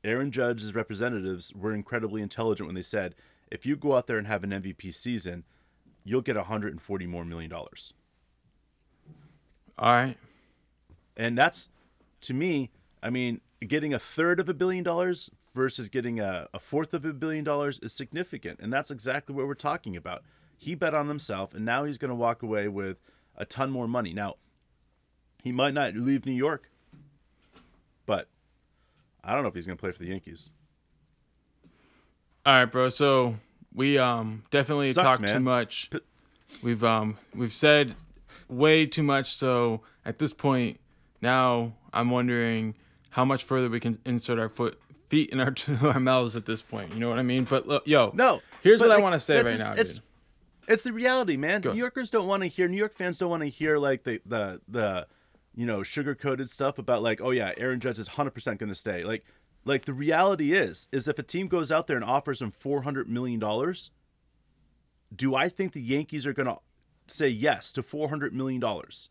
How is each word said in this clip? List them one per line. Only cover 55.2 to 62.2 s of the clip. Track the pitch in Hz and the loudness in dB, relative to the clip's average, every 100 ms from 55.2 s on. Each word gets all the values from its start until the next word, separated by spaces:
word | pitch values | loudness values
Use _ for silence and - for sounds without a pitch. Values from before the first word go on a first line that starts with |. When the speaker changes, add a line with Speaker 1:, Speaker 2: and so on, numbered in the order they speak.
| _ _ _ | _ _ _
Speaker 1:
you | 113 120 | -6 -2
know, | 104 | -2
sugar-coated | 98 - 143 131 139 131 127 | -2 -4 -4 -2 -2 -2 -4
stuff | - 143 143 | -2 -2 -2
about, | 104 120 | 0 2
like, | 113 110 | 2 0
"Oh, | 123 | 0
yeah, | 127 98 - | 0 0 -2
Aaron | 127 127 | -4 -2
Judge | 127 107 | -4 -6
is | 101 | -8
hundred | - 143 | -4 -4
percent | 123 123 104 | -4 -6 -4
gonna | 107 | -6
stay." | 95 110 90 | -6 -6 -4
Like, | 87 113 _ _ _ _ | -4 -6 _ _ _ _
like, | - 135 | -2 -2
the | - | -2
reality | 131 147 160 190 190 147 | -2 2 2 2 0 2
is, | 190 113 80 - | 2 0 -4 -6
is | 135 123 | -4 -2
if | 143 | -4
a | |
team | - 170 190 | -6 -6 -2
goes | 180 143 | -2 0
out | 156 170 | 0 0
there | 131 | -2
and | |
offers | 110 135 | 0 0